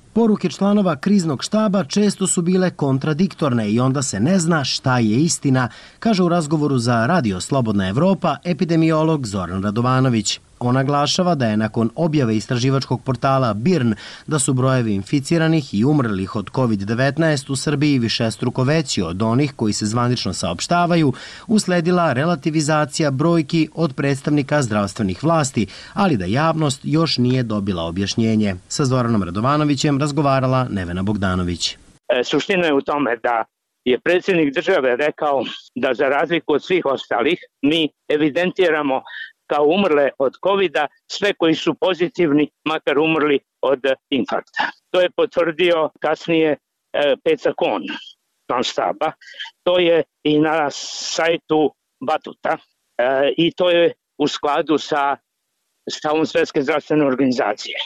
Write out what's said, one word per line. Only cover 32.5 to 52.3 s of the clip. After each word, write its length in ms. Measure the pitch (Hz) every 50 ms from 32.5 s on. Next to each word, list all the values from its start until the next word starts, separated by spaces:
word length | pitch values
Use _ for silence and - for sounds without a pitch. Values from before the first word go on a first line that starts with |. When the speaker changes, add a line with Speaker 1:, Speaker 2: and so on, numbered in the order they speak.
| 202 185 175
Speaker 2:
je 80 | 160 147
u 80 | 139
tome 360 | 135 - 151 147 143 110 120 113 -
da 220 | 123 120 113 110 _ _ _ _ _ _ _ _
je 140 | 127 123 -
predsjednik 540 | _ 156 175 180 175 - 190 170 160 143 135
države 420 | 160 156 - 190 165 131 131 120
rekao 480 | 123 147 151 151 - 165 147 143 131 120 127 - - - - _
da 180 | 131 135 135 127
za 160 | 110 151 135
razliku 440 | 139 139 170 151 170 160 - - 151
od 100 | 135 -
svih 220 | - 185 175 -
ostalih 540 | 139 131 120 - - - 107 117 139 180 - - - _ _
mi 280 | - 139 156 170 160 147 _ _ _ _
evidentiramo 920 | 143 151 156 156 127 170 175 185 - - 185 170 156 156 147 143 131 123 - - - - - - _ _ _ _
kao 180 | 160 147 151
umrle 440 | 147 165 196 202 180 151 147 143 131 - _
od 160 | 139 127 - -
kovida 460 | - 180 196 196 196 175 143 160 147 135 _ _ _ _
sve 220 | - - 196 202 190
koji 220 | _ - 165 160
su 180 | 139 - 170 147
pozitivni, 760 | - - 185 185 151 175 170 _ - 175 156 139 147 151 143 _ _ _
makar 320 | 147 156 160 _ - 147 131
umrli 420 | 156 160 160 156 139 151 143 131 _ _ _ _
od 200 | - 127 139 127 - 139 131 - _ _
infarkta. 540 | 143 135 - - - 101 - _ _ - - - - _ _ _
To 100 | - 185
je 80 | 180 175 _
potvrdio 760 | - 165 139 - - 170 165 160 147 180 175 170 165 156 143 _ _
kasnije, 520 | - 151 156 - - - 170 160 160 156
e, 60 | 147 - _ _ _ _ _ _ - - 147 147 135 - _
Peca 300 | 165 160 143 - 165 - -
Kon, 260 | 175 156 113 95 - - - - - - - _ _ _ _ _ _ _
član 160 | 131 123 120
štaba. 480 | - - - 120 90 - - 156 156 156 _ - - - - - - - _ _
To 160 | 180 180 180
je 240 | 180 165 170 165 156 _ _ _ _
i 160 | 151 151 151
na 280 | 156 156 151 160 151 139
sajtu 1000 | - - - - - - - - - - 165 165 170 160 _ _ 156 156 156 135 - _ _ _ _ _
Batuta, 580 | 131 127 156 147 _ -